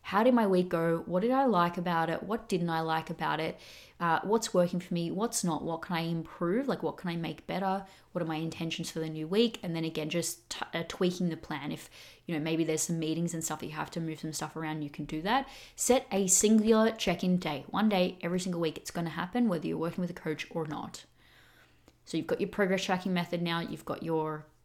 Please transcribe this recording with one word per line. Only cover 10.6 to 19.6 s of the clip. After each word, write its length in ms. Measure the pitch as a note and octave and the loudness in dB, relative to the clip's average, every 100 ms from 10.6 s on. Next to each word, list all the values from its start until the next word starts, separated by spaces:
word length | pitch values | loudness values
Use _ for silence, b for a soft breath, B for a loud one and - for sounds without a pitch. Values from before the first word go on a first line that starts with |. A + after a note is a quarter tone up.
| - | -6
uh, 120 | E3 E3 | -4 -6
tweaking 440 | - F3+ F3+ F3+ | 0 0 2 -2
the 60 | D#3+ | -2
plan. 360 | - D3 D3 | -6 -6 -6
If, 180 | D#3+ - B B B - | -8 -12 B B B -6
you 80 | |
know, 60 | D#3+ | -4
maybe 240 | D#3+ D#3+ | 0 0
there's 180 | D#3+ D#3+ | 2 0
some 160 | - E3 | 0 0
meetings 360 | D#3 D#3+ E3+ | 0 0 -2
and 80 | E3 | -2
stuff 160 | - D#3 | -4 -6
that 80 | - | -6
you 60 | |
have 180 | D#3 D3 | -6 -6
to 80 | E3+ | -6
move 200 | E3 D#3 | -6 -6
some 120 | D#3+ | -6
stuff 220 | D3+ D#3 D#3+ | -6 -6 -6
around, 260 | D#3+ D#3 | -6 -4
you 80 | D3 | -6
can 140 | C#3+ | -8
do 160 | D3 D#3 | -6 -4
that. 260 | F3+ C4 C4+ B B | 0 0 -2 B B
Set 320 | - - B3+ - | -4 2 2 2
a 160 | G3 F#3 | 0 4
singular 640 | - G#3+ A3 G#3+ A3 A3+ | 6 8 8 8 6 6
check-in 460 | A3+ - F3 F#3 F3+ | 2 0 2 4 2
day. 260 | E3 D3 - | 2 -6 -4
One 200 | F3+ G#3+ | 2 4
day, 300 | G3 F3+ - | 4 2 0
every 180 | E3+ F3+ | -2 -2
single 200 | F#3 F3 | 0 0
week, 180 | D#3+ - | 0 -2
it's 140 | - | -6
gonna 180 | E3+ E3+ | -4 -4
happen, 380 | E3+ F3 B3 A#3+ | -4 -2 2 2
whether 180 | E3+ | 2